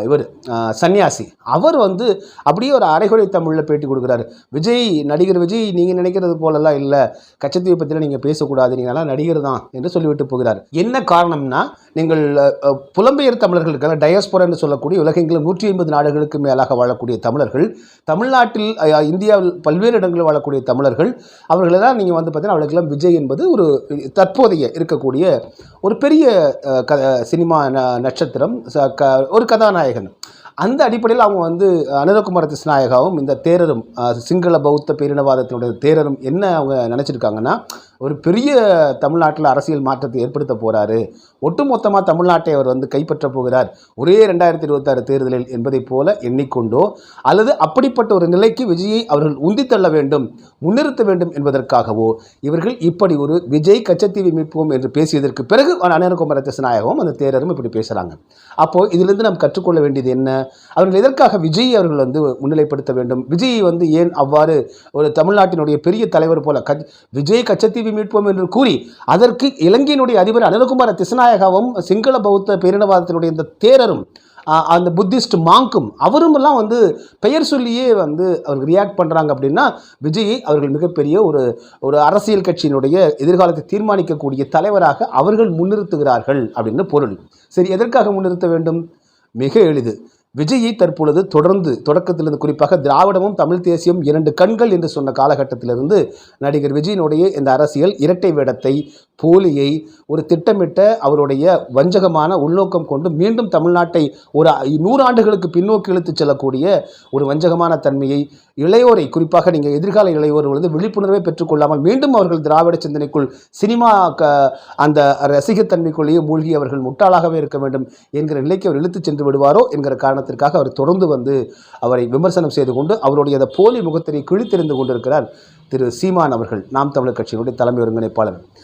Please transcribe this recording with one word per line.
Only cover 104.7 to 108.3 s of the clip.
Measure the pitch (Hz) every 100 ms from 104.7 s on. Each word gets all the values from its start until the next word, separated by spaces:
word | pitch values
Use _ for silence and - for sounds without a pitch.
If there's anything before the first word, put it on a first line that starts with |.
| 151
நூறு | 180 277
ஆண்டுகளுக்கு | 254 233 214 202 170
பின்னோக்கி | 170 196 214 190
இழுத்துச் | 180 170 151
செல்லக்கூடிய | 147 135 135 131 175 185 - - _
ஒரு | 139 139
வஞ்சகமான | 151 170 170 170 156
தன்மையை, | 151 139 135 143 143